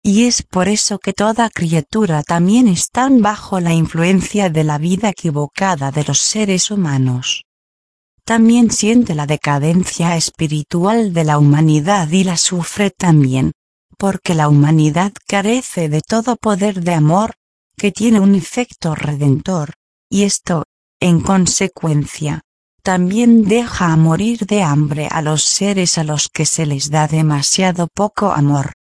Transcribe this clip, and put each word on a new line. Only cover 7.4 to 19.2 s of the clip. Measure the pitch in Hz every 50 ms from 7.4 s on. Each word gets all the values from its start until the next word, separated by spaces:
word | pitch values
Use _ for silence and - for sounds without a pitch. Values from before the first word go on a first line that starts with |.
| - _ _ _ _ _ _ _ _ _ _ _ _ _ _ _ _
También | - 226 233 226 226 233 240 240 214
siente | - - - 208 226 247 240 - 170
la | 151 147
decadencia | 143 151 147 - 151 143 143 139 160 170 180 180 - - - 170 170 175
espiritual | 165 - - _ _ 165 151 151 151 147 _ - 175 170 202 220 233 226 208 175
de | 165 160
la | 151 151 147
humanidad | 147 143 143 147 160 156 151 151 143 170 202 202 170 151 165
y | 190 190
la | 190 175
sufre | 160 - - 185 175 165 - - - 208 196 -
también, | _ - 180 165 151 143 131 127 131 131 - 151 _ _ _ _ _ _ _ _ _
porque | - 98 185 185 _ - 175
la | 160 151 147
humanidad | 147 143 143 151 160 160 151 151 147 170 180 202 196 - _
carece | _ - 202 190 208 233 254 254 - - - 165 156
de | 147 156 -
todo | _ 220 226 226 262 240
poder | - - 220 208 185 196 214 202 185 170
de | 175 175
amor, | 160 151 151 160 190 214 226 - _ _ _ _ _ _ _ _
que | - - 208
tiene | 196 - 208 240 226 214
un | 190 196 196
efecto | 196 160 - - - 247 - - _ - 175 156
redentor, | - - 147 147 139